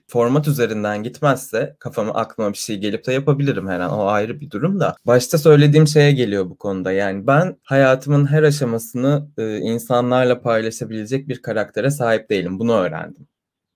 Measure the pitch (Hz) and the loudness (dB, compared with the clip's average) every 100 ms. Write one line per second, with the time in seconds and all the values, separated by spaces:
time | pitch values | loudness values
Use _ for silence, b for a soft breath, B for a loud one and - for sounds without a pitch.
0 | - 120 117 143 147 139 113 107 104 104 | -4 0 2 2 0 0 -2 -2 -4 -4
1 | 113 - 147 127 - 107 - - - - | -6 -2 0 0 -2 -4 -6 -8 -10 -6
2 | 90 - 113 - 107 101 - 104 104 107 | -4 -4 -6 -4 -6 -6 -8 -6 -4 -4
3 | - 131 143 143 139 101 95 90 90 104 | -4 -2 0 0 0 -2 -4 -4 -4 -2
4 | 101 104 110 147 139 104 165 196 107 - | 0 0 -2 -8 -10 -4 -2 0 -2 -2
5 | - 123 - 165 160 147 147 151 156 151 | 2 2 2 2 6 6 8 6 6 6
6 | 147 135 113 101 92 - 101 95 92 95 | 4 4 0 -2 -4 -8 -8 -6 -4 -2
7 | 101 98 107 139 185 175 - 135 135 131 | -2 -2 0 2 0 -4 -2 2 4 2
8 | 139 147 139 156 151 147 123 113 - 127 | 2 2 2 4 2 2 -2 -4 -6 -4
9 | 131 147 147 - 110 107 110 117 117 123 | 0 -2 -4 -8 -6 -4 -4 -4 -2 0
10 | 123 127 127 123 123 113 113 - 110 110 | 2 2 2 0 0 -2 -2 -6 -10 -10
11 | 107 135 139 123 - 107 101 - 127 143 | -6 -6 -6 -10 -6 -6 -4 -2 -2 0
12 | 117 110 - 101 87 95 117 113 90 80 | 0 0 0 -4 -2 -4 0 0 0 -4
13 | 82 - - _ _ _ _ | -12 -18 -20 _ _ _ _